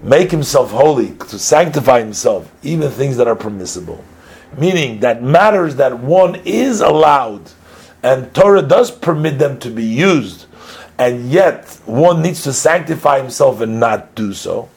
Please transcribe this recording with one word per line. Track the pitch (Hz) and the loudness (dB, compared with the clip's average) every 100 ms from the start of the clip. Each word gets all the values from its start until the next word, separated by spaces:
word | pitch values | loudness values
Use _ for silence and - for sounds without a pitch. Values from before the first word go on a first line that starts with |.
make | 92 143 185 | 2 2 2
himself | 160 139 139 123 | -2 0 0 0
holy, | 101 151 139 107 - - | 2 2 2 -2 -6 -16
to | 101 | -8
sanctify | - 151 170 147 113 123 | 0 2 2 0 2 2
himself, | 107 104 123 98 82 _ | 2 -4 -2 -2 -6 _
even | 139 165 147 | -6 -4 -4
things | 123 139 123 | -4 -4 0
that | 120 | 0
are | 110 | 0
permissible. | 107 101 90 92 85 - - - - - - - | -6 -10 -12 -12 -14 -16 -18 -20 -20 -20 -20 -2
Meaning | 170 180 139 110 | 0 0 -2 -2
that | 120 117 | -2 0
matters | 123 160 208 208 165 135 | 2 4 4 2 -2 0
that | 135 120 | 0 0
one | 131 180 180 170 175 | 0 2 2 0 -4
is | 208 262 220 | -2 -2 0
allowed, | - 151 156 143 117 101 82 _ - - - _ | 0 4 4 4 0 -10 -18 _ -20 -20 -20 _
and | 123 131 123 | -2 -2 -2
Torah | - 202 196 | 2 4 4
does | 139 185 247 | 4 2 2
permit | - - 156 156 135 | -2 -4 -2 -2 0
them | 143 127 | -2 -2
to | 123 | -10
be | 113 | -6
used, | 113 117 190 165 101 85 - - - - - - | -4 0 2 2 -2 -12 -20 -20 -20 -20 -18 -2
and | 123 123 123 | -2 -2 0
yet | 160 185 - - - | 2 2 0 -14 -20
one | - 120 170 170 | -6 2 2 2
needs | 165 175 | -2 -4
to | 143 | -6
sanctify | 131 - 175 156 156 151 135 | -2 0 0 -2 -2 0 0
himself | 127 - 139 110 | -2 0 0 0
and | 113 113 | -4 -2
not | 117 104 - | -2 -2 -6
do | - 104 | -8 -8
so. | 95 90 98 113 | -6 -8 -8 -8